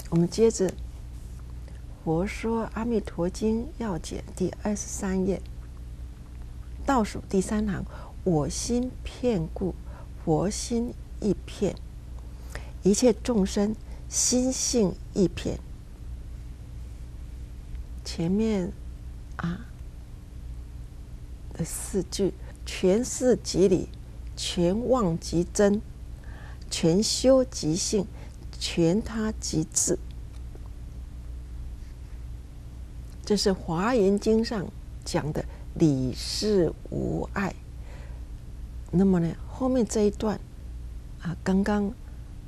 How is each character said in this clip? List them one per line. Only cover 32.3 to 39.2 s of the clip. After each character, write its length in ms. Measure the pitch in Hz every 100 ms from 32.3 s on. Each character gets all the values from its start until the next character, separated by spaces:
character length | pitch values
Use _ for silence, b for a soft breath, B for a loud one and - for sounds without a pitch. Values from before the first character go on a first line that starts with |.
| - - - - - - - - -
这 140 | - 202
是 160 | 202
《华 400 | 185 - 165 208
严 260 | 254 190 202
经》 240 | 220 220
上 220 | 226 220 - - - -
讲 280 | - 170 143
的 140 | 151 - B B -
“理 360 | 165 135 127 -
事 580 | - - 208 202 156 - -
无 400 | 139 131 160 -
碍”。 200 | - 190 - - - B B B B B - - - - - -
那 160 | 170 196
么 140 |
呢， 120 | 180